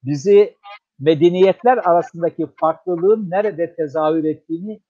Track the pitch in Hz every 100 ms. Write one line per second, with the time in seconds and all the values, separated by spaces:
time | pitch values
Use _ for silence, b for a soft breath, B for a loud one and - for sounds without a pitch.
0 | 127 143 170 202 202 _ - - _ _
1 | 139 156 175 180 190 180 240 247 180 170
2 | 165 170 165 - 151 _ 160 160 - 175
3 | 190 220 185 185 208 160 165 - 156 156
4 | 156 160 156 151 _ 165 208 208